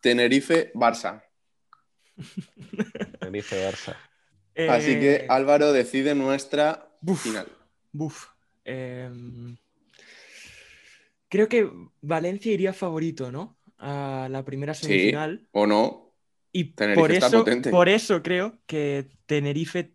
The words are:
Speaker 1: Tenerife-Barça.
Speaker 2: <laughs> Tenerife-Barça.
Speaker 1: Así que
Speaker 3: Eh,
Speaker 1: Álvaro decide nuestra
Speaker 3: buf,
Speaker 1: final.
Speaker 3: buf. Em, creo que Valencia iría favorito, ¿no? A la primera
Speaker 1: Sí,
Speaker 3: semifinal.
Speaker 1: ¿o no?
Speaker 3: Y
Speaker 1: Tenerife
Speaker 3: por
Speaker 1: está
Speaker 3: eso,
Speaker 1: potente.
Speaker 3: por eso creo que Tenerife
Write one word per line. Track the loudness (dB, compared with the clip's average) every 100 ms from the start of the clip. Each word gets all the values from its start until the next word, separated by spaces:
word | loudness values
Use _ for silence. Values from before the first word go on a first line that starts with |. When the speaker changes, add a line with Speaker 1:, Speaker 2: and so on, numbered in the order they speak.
Speaker 1:
Tenerife-Barça. | 4 4 4 2 4 2 2 2 2 2 -8 -10 _ _ _ _ _ _ _ _ _ -20
Speaker 2:
<laughs> | -14 -14 -16 _ -18 -8 -8 -8 -12 -10
Tenerife-Barça. | -10 -8 -6 -4 -4 -6 -12 -16 -20 _ _ _ _ -6 0
Speaker 1:
Así | 2 2 2
que | 4 2
Speaker 3:
Eh, | 2
Speaker 1:
Álvaro | 2 4 4 6
decide | 4 2 0 0 0
nuestra | 0 -2 -2 0 0 0 -12 _
Speaker 3:
buf, | -4 -2
Speaker 1:
final. | -2 -6 -10 -18 _ _ _
Speaker 3:
buf. | -8 -8 -8 -20 _ _ _ -14
Em, | -10 -10 -12 -14 -16 -16 -16 -16 -18 _ _ _ _ -20 -20 -20 -20 -20 -20 -20 -20 _ _ _ _ _
creo | 0 4
que | 4 0 -4 -20 _
Valencia | -4 -2 -2 -4 -2
iría | 0 -2
favorito, | -4 -6 -4 -6 -6 -10
¿no? | -10 -12 _ _ _
A | -10 -8 -6 -8 -6
la | -8
primera | -8 -8 -8
Speaker 1:
Sí, | -8 0
Speaker 3:
semifinal. | 2 2 0 -6 -8 _
Speaker 1:
¿o | 0 4
no? | 4 2 -2 -20 _ _ _ _
Speaker 3:
Y | -6 -6
Speaker 1:
Tenerife | -2 2 4
Speaker 3:
por | 4
Speaker 1:
está | 4 6
Speaker 3:
eso, | 4
Speaker 1:
potente. | 4 0 2
Speaker 3:
por | 4 6
eso | 4 2 -2
creo | 0 -2 -2 -8 -8
que | -4 -2 -4 -8 _ _
Tenerife | -2 0 -2 -4 -6 -8